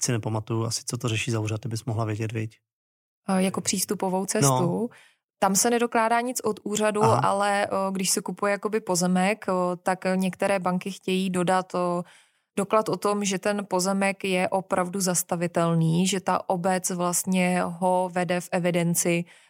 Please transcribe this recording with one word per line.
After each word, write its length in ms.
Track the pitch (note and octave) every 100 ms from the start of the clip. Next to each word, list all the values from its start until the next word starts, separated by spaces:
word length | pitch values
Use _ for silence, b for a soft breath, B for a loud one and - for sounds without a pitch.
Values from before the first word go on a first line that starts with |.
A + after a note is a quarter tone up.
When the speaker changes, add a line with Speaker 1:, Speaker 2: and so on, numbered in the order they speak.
Speaker 1:
si 100 | -
nepamatuju 540 | A#2 G#2+ A2 - A2+ A2+
asi, 180 | - -
co 120 | B2+
to 100 | B2
řeší 240 | A2 -
za 80 | A2+
úřad, 220 | G#2+ A2
ty 60 | A#2
bys 180 | A2 -
mohla 200 | A2 A2
vědět, 260 | G#2+ A2
viď? 260 | A2+ A2 - _ _ _ _ _ _ -
Speaker 2:
Eh, 120 | F#3+
jako 180 | F#3+ F#3
přístupovou 640 | - G3 - G#3 F#3+ F#3 G3
cestu. 220 | A3 C#3 B2+
Speaker 1:
No. 260 | F3 F3+ A#3 B B B _ -
Speaker 2:
Tam 160 | G3 F#3+
se 140 | A#3+
nedokládá 520 | A#3+ A#3+ A#3+ A3+ A#3
nic 180 | A#3+ B3
od 160 | A3 G3+
úřadu, 400 | - G#3+ G#3+ G#3
Speaker 1:
Aha. 140 | A3 G#3+
Speaker 2:
ale, 480 | - G3 G3+ G3+ G#3
eh, 40 | G3 G3
když 180 | F#3+ F#3+
se 120 | -
kupuje 300 | F#3 F#3 G3+
jakoby 280 | G3+ G#3 G#3+
pozemek, 640 | - F3+ F3+ F#3 F#3 G#3+ -
eh, 40 | F#3 F3+ F3+
tak 160 | - F#3 F#3 F#3
některé 440 | F#3+ - G3 G3
banky 320 | F3+ F3+ G3
chtějí 380 | F#3 - F#3 F#3+
dodat, 460 | F3+ F3+ F#3 F3+ F3+
eh, 280 | F3+ F3 F3 b b b b -
doklad 320 | G3 A3 A3
o 80 | F#3+
tom, 280 | G#3 G#3 G3+
že 140 | F#3+
ten 260 | G#3 G3+ G3
pozemek 540 | F#3 F#3 G3 G3 G3
je 260 | G3 F3+ F#3
opravdu 500 | F#3+ F#3 F#3+ F3+ F#3+
zastavitelný, 1080 | F3+ F3 - F3 F3 F3 E3+ E3 D#3+ E3 F#3+
že 120 | F#3+
ta 300 | F#3+ F3+ -
obec 400 | F#3 F#3 F#3 -
vlastně 680 | F3+ F3 F3 - F#3 F3+ F3+
ho 480 | F#3 E3+ F#3 F3+ F#3
vede 280 | F3 F3 F3+
v 80 | -
evidenci, 760 | F#3 F3 F3 E3+ E3+ F3 E3+ E3+ B